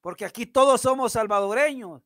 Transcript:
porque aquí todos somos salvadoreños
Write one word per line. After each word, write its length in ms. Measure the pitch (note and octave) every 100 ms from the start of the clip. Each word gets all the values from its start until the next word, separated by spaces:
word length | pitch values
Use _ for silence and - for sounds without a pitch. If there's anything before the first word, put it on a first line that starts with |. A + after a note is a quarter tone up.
porque 240 | F3 F3
aquí 220 | G3 - A#3+
todos 340 | C4+ C#4 C4
somos 320 | C4 C4 B3
salvadoreños 880 | A#3 G#3+ G#3 G3 A3 D4+ C4+ G3+ D3